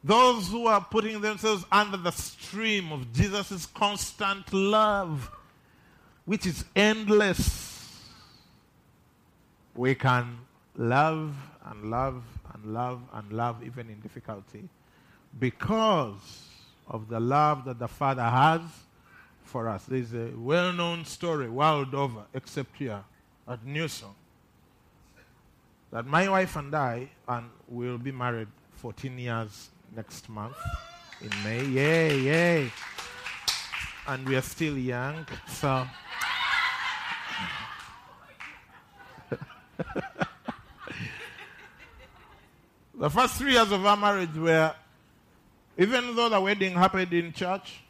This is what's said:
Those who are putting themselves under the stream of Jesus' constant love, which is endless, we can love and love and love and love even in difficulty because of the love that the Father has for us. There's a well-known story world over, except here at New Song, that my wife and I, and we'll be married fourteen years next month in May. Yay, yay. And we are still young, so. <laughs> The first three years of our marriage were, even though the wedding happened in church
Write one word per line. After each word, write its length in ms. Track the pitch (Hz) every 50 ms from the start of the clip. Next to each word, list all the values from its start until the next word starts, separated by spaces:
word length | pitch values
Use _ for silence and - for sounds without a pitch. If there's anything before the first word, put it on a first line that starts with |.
| -
Those 460 | 139 208 233 254 254 247 226 190 175
who 180 | 202 233 233 233
are 140 | 214 202
putting 400 | 175 - - 220 208 220 220 214
themselves 420 | 202 214 214 196 - 220 214 190 170 -
under 240 | - 202 208 208 196
the 160 | 190 170 175
stream 800 | 160 - - - - - - - - 202 226 220 208 202 180 160
of 220 | 151 143 127 120 113
Jesus' 520 | 131 190 202 190 202 190 - 202 180 156
constant 840 | - - - 214 202 208 190 - - - - 214 196 196 196 185 -
love, 800 | - 190 190 196 214 214 214 214 208 202 190 170 156 139 120 - - - - - _ _ _ _ _ _ _ _ _ _ _ _ _ _ _
which 200 | - 202 214 -
is 200 | 185 151 - - - _
endless, 1300 | 190 202 214 214 220 220 202 208 208 214 196 175 - - - - - - - - - - - - - - - - - - - - _ _ _ _ _ _ _ _ _ _ _ _ _ _ _ _ _ _ _ _ _ _ _ _ _ _ _ _
we 220 | - 123 131 135
can 440 | - - 131 127 123 120 120 120 120 123 _ _ _ _ _ _
love 580 | - 117 117 123 135 151 160 160 160 156 151 143 139 135 - - - -
and 240 | - - 104 104 107
love 320 | 113 120 131 135 127 127 117 113 - - - - -
and 200 | - 107 107 107
love 280 | 117 123 123 127 120 120 - -
and 180 | 110 104 101
love 320 | 107 113 117 120 117 113 120
even 260 | 123 123 123 117 113
in 120 | 107 104
difficulty 680 | 110 110 - 123 - - 110 101 98 _ - 107 101 185 _ _ _ _ _ _ _ _ _ _ _ _ - 120
because 1080 | 123 127 - - - - 208 220 220 220 202 165 135 110 101 101 - - - - - - - - - - _ _ _ -
of 180 | - 113 107 107
the 140 | 117 113
love 420 | 117 123 135 147 151 151 151 139 127
that 160 | 131 123 117
the 80 | 123 117
Father 360 | - - 147 135 135 127 120
has 360 | 117 120 127 139 156 165 165 165 165 - - - _ _ _ _ _ - - - _ _ _ _
for 240 | - - 127 117 117
us. 160 | 104 95 -
There's 280 | - 127 131 123 113 117
a 200 | 117 117 117 120
well-known 680 | 113 117 127 156 175 180 180 180 175 175 170 170 170 160
story 440 | - - - - 170 165 151 131 117
world 460 | 113 131 147 156 156 143 139 131 135
over, 300 | 139 139 135 117 110 104 - -
except 420 | 135 - - - 151 131 - -
here 260 | - 147 127 104 101 95 _ _ _ _ _ _ _ _ -
at 180 | 123 110 110
New 220 | 131 143 151 165 151
Song, 280 | - - 120 101 98 _ _ _ _ _ _ _ _ _ _ _ _ _ _ _ _ _ _ _ _ - - _ _ _ _ _ _ _ _ _ _ _ _ _ -
that 120 | 117 117
my 220 | 135 143 165 190 196
wife 300 | 190 190 190 - - 151
and 180 | 143 139 147
I, 320 | 156 139 127 117 120 127 139 - _ _
and 240 | - 123 120 117 117 - - - -
we'll 280 | 120 120 120 123 123 117
be 140 | 120 135
married 380 | 135 127 123 123 120 113 110 107 - - _ _ -
fourteen 440 | - - 120 101 - - 131 127 123
years 520 | 123 123 117 113 113 104 98 - - - _ _ _ - 107
next 340 | 113 107 - - - - -
month 260 | 113 107 104 107 - - - - - - - - - - - - - -
in 80 | - - 107 104 101
May. 200 | 104 113 120 131
Yay, 540 | 139 127 131 139 151 160 165 160 156 147 135
yay. 520 | 131 135 151 165 170 175 170 160 139 120 - - - - - - - - - - - - - - - - - - - - - - - - - - - 143
And 200 | 135 131 135 131
we 80 | 135
are 60 | 131
still 360 | 127 - - - 165 156 147 135
young, 480 | 127 127 123 123 127 139 151 160 160 - - - - -
so. 380 | - - - 143 135 131 127 127
<laughs> 60 | - - - - - - - - - - - - - - - - - - - - - - - - - - - - - - 190 - - - - - - - - - - - - - - - - - - _ - - - - - _ - - - _ _ - - - - - - - - - - - - - - _ _ - - - - - 740 762 - - - - - - _ - - - - - - - - - - - - - - - 466 - - - - - - - - - - - - - - - - - - - - - - - - _ _ _ _ _ _ _ _ _ _
The 140 | 247 143 147
first 260 | 143 214 262 240 -
three 180 | - 247 285 262
years 180 | 233 226 202
of 140 | 202 190 190
our 120 | 202 208 208
marriage 380 | 208 208 202 196 180 165 151
were, 380 | 160 160 165 160 160 156 160 151 - - _ _ _ _ _ _ _ _ _ _ _ _ _ _ _ _ _ _ -
even 380 | 175 208 254 247 247 247 233
though 140 | 233 233 233
the 100 | 220 196
wedding 340 | 190 196 208 202 190 190 180
happened 380 | 175 185 190 190 190 185 180
in 220 | 175 170 170 170 160
church 480 | - 185 180 185 196 - - - - - _